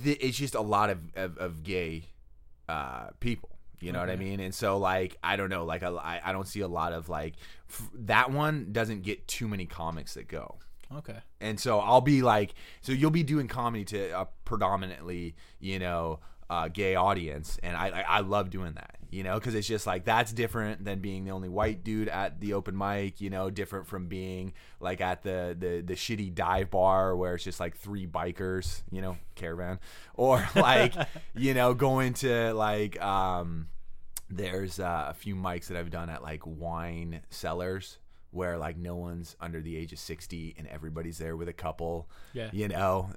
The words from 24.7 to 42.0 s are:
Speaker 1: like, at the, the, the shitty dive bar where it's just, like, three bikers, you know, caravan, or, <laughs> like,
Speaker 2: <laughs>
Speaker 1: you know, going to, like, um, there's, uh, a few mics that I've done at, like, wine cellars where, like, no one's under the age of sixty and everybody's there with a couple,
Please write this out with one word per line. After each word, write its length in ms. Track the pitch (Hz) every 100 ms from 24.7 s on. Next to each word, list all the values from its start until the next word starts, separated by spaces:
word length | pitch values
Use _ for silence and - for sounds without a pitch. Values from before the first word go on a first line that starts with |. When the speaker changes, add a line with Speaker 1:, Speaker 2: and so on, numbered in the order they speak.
| -
Speaker 1:
like, 180 | 90 92
at 240 | 90 90
the, 320 | 98 92 87 87
the, 220 | 90 87
the 140 | 87
shitty 420 | 90 - 110 98 87
dive 340 | 85 95 92
bar 460 | 95 92 95 95 90
where 200 | 90 87
it's 100 | -
just, 160 | 87
like, 160 | 90 -
three 280 | 101 101 92
bikers, 760 | 80 87 87 95 92 90 - -
you 100 | 92
know, 140 | 95 87 - -
caravan, 440 | 87 85 90 92 - - -
or, 320 | - 127 127 196
<laughs> 40 | -
like, 360 | 123 127 120 - 147 -
Speaker 2:
<laughs> 200 | - -
Speaker 1:
you 180 | 131
know, 200 | 127 123
going 400 | 123 139 131 131 120
to, 360 | 135 117 113
like, 480 | 110 107 107 104 -
um, 680 | 98 98 92 90 85 82 80 - - - - - -
there's, 480 | 92 95 92 95 85
uh, 280 | 90 85 71
a 60 |
few 240 | 78 104 95
mics 300 | 92 87 -
that 100 | 87
I've 120 | 85
done 200 | 82 85
at, 120 | 78
like, 200 | 69 78 80
wine 760 | 78 82 82 85 82 85 82 -
cellars 680 | - 87 82 90 95 92 - - - -
where, 260 | 87 90 85
like, 180 | 78 82
no 200 | 87 87
one's 400 | 87 85 82 -
under 220 | 85 82
the 160 | 80 80
age 160 | 80
of 60 | -
sixty 540 | - 78 - 87 80 80
and 100 | 78
everybody's 500 | 76 80 80 82 82
there 200 | 80 82
with 100 | 85
a 60 |
couple, 560 | 82 87 78 82 85